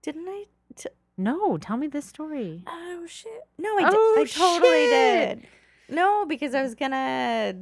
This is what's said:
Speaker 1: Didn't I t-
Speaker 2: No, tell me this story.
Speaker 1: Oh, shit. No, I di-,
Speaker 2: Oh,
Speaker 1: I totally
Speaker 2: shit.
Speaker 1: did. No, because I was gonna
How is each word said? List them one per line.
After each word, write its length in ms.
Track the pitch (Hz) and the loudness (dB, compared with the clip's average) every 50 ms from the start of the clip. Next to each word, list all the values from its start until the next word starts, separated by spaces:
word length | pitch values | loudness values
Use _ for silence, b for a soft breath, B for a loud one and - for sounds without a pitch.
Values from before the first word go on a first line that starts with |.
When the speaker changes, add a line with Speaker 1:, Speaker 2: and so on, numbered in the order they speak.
Speaker 1:
Didn't 260 | - 320 294 311 339 370 | -10 -10 -10 -10 -10 -10
I 160 | 392 403 415 _ _ _ _ _ - | -10 -12 -14 _ _ _ _ _ -20
t- 160 | - - - _ _ _ _ _ | -14 -14 -14 _ _ _ _ _
Speaker 2:
No, 400 | - 185 208 269 349 427 381 233 | -4 -2 -2 0 0 0 0 0
tell 220 | 156 - - 214 247 | -2 -4 -6 -6 -4
me 80 | 294 | -4
this 180 | 302 269 294 285 | -4 -6 -8 -8
story. 600 | - - - 311 311 302 285 226 175 156 170 180 | -8 -14 -12 -10 -8 -8 -8 -8 -8 -10 -12 -12
Speaker 1:
Oh, 400 | - 311 339 339 349 359 349 339 | -14 -14 -12 -12 -12 -12 -12 -12
shit. 420 | 339 - - - 453 440 453 - _ _ | -14 -16 -16 -16 -16 -16 -16 -18 _ _
No, 220 | - 320 427 427 403 | -8 -6 -2 0 4
I 40 | 359 | 4
di-, 120 | 311 381 | 4 6
Speaker 2:
Oh, 200 | 427 440 453 440 440 | 6 4 6 4 4
Speaker 1:
I 40 | 440 | 2
totally 600 | 247 - 294 349 370 349 339 - - 508 311 - - | 0 0 2 2 2 4 6 6 6 6 6 4 4
Speaker 2:
shit. 500 | - - - - - 339 294 - - - | 4 6 4 4 4 2 0 0 -4 -8
Speaker 1:
did. 80 | b b b b b b b b b - | b b b b b b b b b -6
No, 380 | 247 320 359 392 403 415 415 | -2 2 2 2 2 2 0
because 280 | 311 320 262 294 277 240 | -2 -4 -4 -4 -2 -2
I 60 | 277 | -2
was 140 | 269 262 226 | -2 -2 -4
gonna 800 | - 285 269 269 262 269 262 262 262 254 240 233 226 214 202 190 185 | -4 -4 -2 -2 -2 -2 -2 -2 -2 -2 -2 0 -2 -2 -4 -4 -8